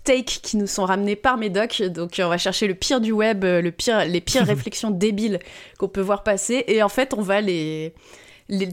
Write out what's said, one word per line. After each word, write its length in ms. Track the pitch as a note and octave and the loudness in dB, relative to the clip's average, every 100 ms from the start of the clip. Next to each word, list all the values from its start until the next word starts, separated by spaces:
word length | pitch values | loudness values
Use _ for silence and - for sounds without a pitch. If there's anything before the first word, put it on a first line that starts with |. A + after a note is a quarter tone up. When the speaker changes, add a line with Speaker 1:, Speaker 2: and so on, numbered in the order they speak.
Speaker 1:
takes 360 | - B3+ - - | 2 2 0 -8
qui 140 | - G#3+ | -4 -2
nous 100 | G3+ | -2
sont 160 | - F#3 | 0 0
ramenés 300 | F#3+ G3+ G#3 | 2 0 0
par 220 | C4+ B3+ | 0 0
Médoc. 440 | G#3+ F#3 A3+ - | 0 0 0 -2
Donc, 360 | F#3 E3 F3 - | -2 -4 -4 -2
on 80 | F3 | 0
va 100 | F3 | 0
chercher 300 | F#3 F3+ G#3 | 0 0 0
le 60 | F3 | 0
pire 240 | - C4 | 0 2
du 140 | A3 | 2
web, 320 | G#3+ A3 G3+ F#3 | 2 2 2 2
euh, 160 | F3 | 2
le 100 | F3 | 0
pire, 320 | - B3 G#3+ D#3+ | -2 0 2 2
les 140 | F3 | 0
pires 240 | - C4 G3 | 0 2 2
Speaker 2:
<laughs> 0 | |
Speaker 1:
réflexions 460 | D3 G#3+ - A3 | 0 -4 -6 -4
débiles 480 | F3+ G#3+ G3+ A3 F#3 - - - - | 0 0 2 -2 -2 -6 -20 -20 -6
qu'on 100 | F#3+ | -4
peut 140 | G3 | -2
voir 200 | F#3+ G3+ | -2 0
passer. 420 | G#3+ F#3+ - B3+ A#3+ | 0 -2 0 -2 2
Et 160 | A3 | 2
en 60 | G3+ | 2
fait, 240 | - C#4 | 2 -2
on 80 | G#3+ | -2
va 180 | F#3+ G3+ | 0 0
les, 540 | G#3 E3+ D#3 D#3 D#3+ - - - - - - | 0 -2 -2 -6 -8 -12 -20 -20 -20 -20 -6
les 180 | G3 F#3+ | -4 -4